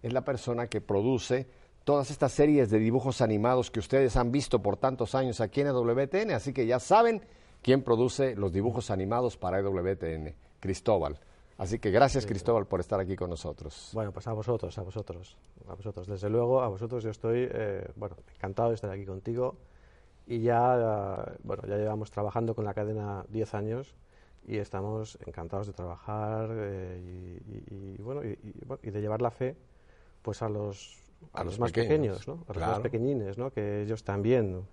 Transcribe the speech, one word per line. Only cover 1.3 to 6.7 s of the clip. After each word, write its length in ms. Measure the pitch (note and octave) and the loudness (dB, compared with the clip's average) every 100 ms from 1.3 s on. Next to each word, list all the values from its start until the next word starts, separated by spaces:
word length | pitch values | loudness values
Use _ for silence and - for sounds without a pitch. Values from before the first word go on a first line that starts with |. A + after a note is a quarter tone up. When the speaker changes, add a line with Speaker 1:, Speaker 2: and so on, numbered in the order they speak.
| B2+ C3 - - - | 0 0 -16 -20 -4
Speaker 1:
todas 260 | - C#3+ C#3 | 2 2 2
estas 220 | D3 C3+ | 0 0
series 360 | - D3+ D3 A#2 | 6 6 8 6
de 100 | A2 | 6
dibujos 420 | A2 B2 C3 - | 6 4 2 2
animados 500 | A2+ G#2+ A2+ B2+ A#2+ | 4 4 4 4 2
que 80 | A2+ | -4
ustedes 380 | - C3+ C3 B2 | 2 4 6 4
han 120 | A#2+ | 4
visto 320 | C#3 - A#2 | 2 2 2
por 140 | G2+ | 2
tantos 400 | G2 C3 C3 A#2 | 2 0 0 0
años 240 | C3 C3 A2+ | 0 0 0
aquí 220 | G#2+ C#3 | -2 2
en 60 | C#3+ | 2
E 20 | |
W 380 | B2+ A#2 A#2+ C#3 | 2 2 2 2
T 140 | F#3+ | 0
N, 100 | A3 | 0
así 180 | B2+ C#3 | -2 -2
que 160 | C3+ | 0
ya 140 | A#2 | 2